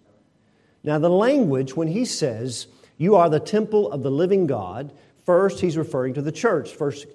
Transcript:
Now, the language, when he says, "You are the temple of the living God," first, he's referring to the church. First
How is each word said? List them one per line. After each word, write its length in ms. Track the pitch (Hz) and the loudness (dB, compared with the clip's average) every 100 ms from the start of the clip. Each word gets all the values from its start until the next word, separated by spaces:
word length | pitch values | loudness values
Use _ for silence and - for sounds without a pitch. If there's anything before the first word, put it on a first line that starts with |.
| _ _ _ _ _ _ _ _ | _ _ _ _ _ _ _ _
Now, 140 | 147 151 | -4 0
the 120 | 170 | 2
language, 680 | 185 233 285 185 131 135 160 | 4 4 2 2 0 -2 -4
when 140 | 160 | -4
he 160 | 196 254 | -2 -4
says, 640 | - 143 110 127 117 - _ _ - | -4 -4 -4 -8 -10 -14 _ _ -2
"You 180 | 170 202 | 4 6
are 140 | 170 | 6
the 100 | 151 | 2
temple 500 | 151 208 214 214 196 | 0 -2 0 0 0
of 100 | 139 | -2
the 80 | 135 | -2
living 380 | 139 180 196 165 | 0 2 2 0
God," 460 | 117 90 107 143 - _ _ - | -2 -6 -10 -12 -16 _ _ 2
first, 340 | 175 196 - | 4 2 0
he's 180 | 185 156 | -2 -2
referring 360 | 151 135 131 | -4 -4 -4
to 80 | 135 | -4
the 100 | 143 | -6
church. 400 | 156 233 165 - | -2 0 0 -2
First 340 | - 147 - - | -6 -6 -6 -14